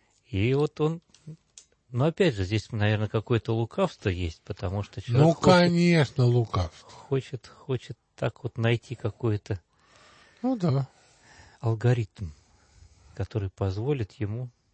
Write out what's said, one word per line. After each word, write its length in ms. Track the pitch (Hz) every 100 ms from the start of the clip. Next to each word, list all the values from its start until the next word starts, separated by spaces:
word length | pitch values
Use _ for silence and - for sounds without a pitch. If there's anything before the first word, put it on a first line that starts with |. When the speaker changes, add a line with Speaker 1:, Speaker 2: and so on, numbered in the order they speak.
| _ _ _
Speaker 1:
И 240 | 95 110 135
вот 260 | 151 -
он, 200 | 151 165 - _ - 156 _ - - _ _
но 160 | 123 147
опять 280 | - 185
же, 100 | 104
здесь, 280 | 95 107 -
наверное, 360 | 113 104 107 107
какое-то 480 | 110 - 117 - 113
лукавство 540 | 117 - 190 - 107
есть, 320 | 87 85 -
потому 420 | - - 95 98
что 160 | 98 -
человек 280 | - 120 156
Speaker 2:
Ну, 60 |
Speaker 1:
хочет, 200 | 165 -
Speaker 2:
конечно, 720 | 180 175 170 175 170 131 - 123
лукавство. 640 | 120 113 95 85 - -
Speaker 1:
хочет, 580 | - - 135 - 131 -
хочет 500 | - - 127 - 123 _ -
так 280 | 127 -
вот 140 | 117 -
найти 380 | 113 117 - 123
какой-то 680 | 110 - 117 104 - 101 - _ _ _ - _ _ _
Speaker 2:
Ну 160 | 247 254
да. 320 | 175 135 131 _ _ _ _ - - _
Speaker 1:
алгоритм, 720 | 117 113 120 120 110 - 90 - _ _ _ _ - _ _ -
который 340 | 98 113 98
позволит 640 | - 98 95 120 143 104
ему 360 | - 101 113 127 _ _